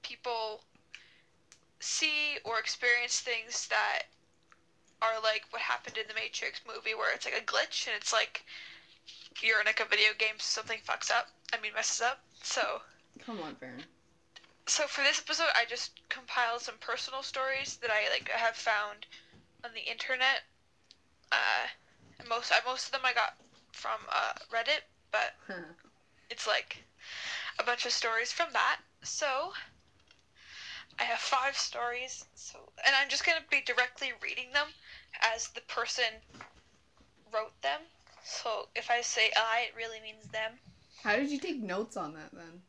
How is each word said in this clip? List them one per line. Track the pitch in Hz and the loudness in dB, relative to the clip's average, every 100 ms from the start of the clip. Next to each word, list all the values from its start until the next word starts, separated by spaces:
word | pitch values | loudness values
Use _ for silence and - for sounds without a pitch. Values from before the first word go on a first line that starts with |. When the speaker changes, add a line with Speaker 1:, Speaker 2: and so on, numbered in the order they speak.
Speaker 1:
people | - 247 247 233 220 214 _ _ _ - - - _ _ _ - _ _ | -12 -8 -4 -2 -2 -6 _ _ _ -20 -20 -20 _ _ _ -20 _ _
see | - - 311 302 302 285 | -4 0 2 2 0 -2
or | - 226 | -2 -2
experience | 220 - 247 240 240 - | -2 0 4 4 2 -2
things | - 233 226 240 - | 0 -4 -4 -6 0
that | 220 208 - - _ _ _ _ - _ _ _ _ | 2 2 0 -4 _ _ _ _ -20 _ _ _ _
are | 226 220 | 2 4
like | 220 214 - | 2 2 -2
what | 226 | -6
happened | - 123 - - | -2 -2 -2 -6
in | 214 | -4
the | |
Matrix | 220 226 - - - - | -4 -4 -2 -4 -4 -10
movie, | 220 214 | -6 -4
where | 220 220 | 2 2
it's, | 240 - | 2 0
like, | - | -2
a | |
glitch, | 226 - - - - | 0 0 2 0 -2
and | 214 | -2
it's | - | 2
like | 226 - - - - - - - - - - - - | 2 2 -4 -12 -16 -16 -18 -20 -20 -20 -18 -16 -2
you're | 220 220 | 4 6
in, | 208 | 4
like, | 214 | 2
a | |
video | 214 214 214 214 | 4 6 6 6
game, | 220 214 | 0 0
so | - - | -2 -2
something | 220 220 - | -2 -6 -2
fucks | - - | -2 2
up, | 233 - _ - | 2 2 _ -4
I | 226 | -4
mean, | 214 | -2
messes | 214 214 - | -2 0 2
up, | 233 269 _ - | 0 0 _ -12
so. | - - 220 - - - _ - | -4 0 0 0 -8 -20 _ -18
Speaker 2:
Come | - 220 | -10 -8
on, | 156 147 | -8 -10
Farron. | 131 127 - _ _ _ _ - - _ - | -14 -14 -16 _ _ _ _ -20 -20 _ -2
Speaker 1:
So | - 302 | 0 0
for | - | 2
this | 277 294 | 2 2
episode, | - 302 285 | 0 2 4
I | - 233 | 4 2
just | 240 - - _ | -2 -8 -10 _
compiled | - 247 - 233 240 | -10 -4 0 2 0
some | 240 226 | -6 -10
personal | - 247 - 262 | -6 -4 -4 -6
stories | 269 277 262 269 277 - | -6 -2 0 0 -4 -4
that | 233 | 0
I, | 214 208 | 2 2
like, | - - | 0 0
have | 226 226 226 | 0 0 0
found | - 214 208 208 - - - - _ _ | 0 2 0 -6 -16 -20 -20 -20 _ _
on | 240 | -12
the | 226 | -10
internet. | - 226 - 254 262 269 - _ _ _ _ - _ _ _ | -8 -6 -4 2 4 2 -2 _ _ _ _ -20 _ _ _
Uh, | - - 101 - - _ _ - - | 2 4 2 0 -8 _ _ -20 -20
and | - | -4
most, | 233 - | -4 4
uh, | 202 247 | 4 4
most | 254 - | -2 -2
of | |
them | 269 | 0
I | 254 | 2
got | 240 220 - - - _ | 2 0 -2 -20 -20 _
from, | - - 220 208 | -8 -4 -4 0
uh, | - - - - | 0 0 -2 -4
Reddit, | 233 233 302 - _ _ | -2 0 0 -2 _ _
but | 214 - - - | 0 0 -4 -12
Speaker 2:
<laughs> | 185 160 170 - _ _ _ _ | -10 -10 -16 -20 _ _ _ _
Speaker 1:
it's, | 233 - | -6 0
like, | 165 - - - _ - - - - - - | 0 0 -12 -14 _ -14 -10 -6 -6 -6 0
a | |
bunch | - 240 247 | 0 2 0
of | |
stories | 240 233 226 247 | 0 2 0 0
from | - 339 | 0 0
that. | - 233 302 - _ | 2 2 2 -6 _
So, | - - 294 262 339 - - - _ _ _ - _ _ - - - - - - | -8 -2 0 0 -2 -8 -14 -20 _ _ _ -20 _ _ -20 -16 -12 -12 -12 -2
I | |
have | 240 226 | 0 0
five | - 262 269 277 | 4 4 4 0
stories, | - 240 240 240 254 - - | -2 -2 -4 -4 -8 -10 -14
so, | - - - - - | -16 -16 -16 -20 2
and | - 277 | 4 6
I'm | 277 | 4
just | 277 - | 2 4
gonna | 330 302 | 2 2
be | 277 | 0
directly | - 240 247 - 269 233 | 2 2 2 0 -6 -6
reading | - - 254 | -6 -6 -2
them | 277 302 - - - - - | 0 0 -6 -18 -20 -16 2
as | 226 226 - | 2 2 -4
the | - | -8
person | - - 240 - 233 220 - - - - _ _ _ _ - _ - | -6 -2 -2 2 2 0 -18 -18 -18 -20 _ _ _ _ -20 _ -4
wrote | 220 220 - | -2 -2 -2
them. | - 302 330 _ - - | -2 -2 -4 _ -20 -20
So | - - 240 214 - | -10 -6 -2 -4 -4
if | - 226 | -8 2
I | 240 | 2
say | 233 - 220 - | 2 2 4 4
I, | 226 226 240 | 4 2 0
it | 226 | -4
really | 226 220 | -8 -8
means | 220 214 220 | -14 -18 -8
them. | 220 220 240 - - - - | -4 -4 -6 -20 -20 -20 -6
Speaker 2:
How | 220 | 2
did | 214 285 | 4 4
you | 285 | 0
take | 359 285 | -2 -4
notes | 214 185 226 208 | -2 -2 -4 -4
on | 160 | -6
that, | 160 151 | -8 -16
then? | - 165 175 | -16 -18 -20